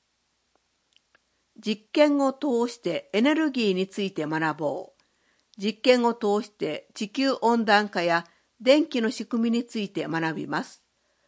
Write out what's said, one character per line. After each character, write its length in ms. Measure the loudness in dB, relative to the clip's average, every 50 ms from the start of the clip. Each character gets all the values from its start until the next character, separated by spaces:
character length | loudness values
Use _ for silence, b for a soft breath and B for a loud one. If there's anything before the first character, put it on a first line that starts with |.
| _ _ _ _ _ _ _ _ _ _ _ _ _ _ _ _ _ _ _ _ _ _ _ _ _ _ _ _ _ _ _ -8
実 300 | -6 -4 -4 -4 -6 _ 2
験 260 | 4 4 4 4 2
を 140 | 0 0 -2
通 340 | -2 -2 -2 0 0 0 -2
し 100 | -4 -6
て 300 | -6 -4 -4 -4 -6 _ 0
エ 100 | 2 2
ネ 120 | 2 2
ル 180 | 2 0 0 -2
ギ 180 | 0 0 0
ー 20 | 0
に 140 | 0 -2
つ 160 | -4 -4 -6 -6
い 80 | -6
て 160 | -4 -6 -6
学 320 | -4 -4 -2 -2 -2 -2 -4
ぼ 340 | -4 -6 -6 -6 -8 -14 _ _
う。 40 | _ _ _ _ _ _ _ _ _ _ _
実 260 | -8 -6 -6 -6 0 2
験 220 | 4 4 4 4
を 80 | 2 0
通 300 | 0 0 0 0 0 -2
し 80 | -4
て 380 | _ -8 -6 -6 -6 -6 -10 _ -12
地 160 | -10 -10 -6
球 260 | -4 -2 0 0 0 0
温 240 | 2 2 2 2 4
暖 240 | 4 4 4 4 2
化 140 | -2 -2 0
や 240 | 0 0 0 -2 b b b b b b -2
電 240 | 2 4 4 4 4
気 160 | 2 0 -2
の 120 | -2 -2 -2
仕 140 | -4 -6
組 240 | -4 -2 -2 0 0
み 80 | 0 -2
に 60 | -2
つ 140 | -4 -6 -6
い 100 | -6 -4
て 200 | -4 -6 -4 -4
学 260 | -2 -2 -2 -2 -4
び 120 | -4 -6 -4
ま 160 | -4 -4 -6
す。 180 | -6 -12 -20 _ _ _ _ _ _ _ _ _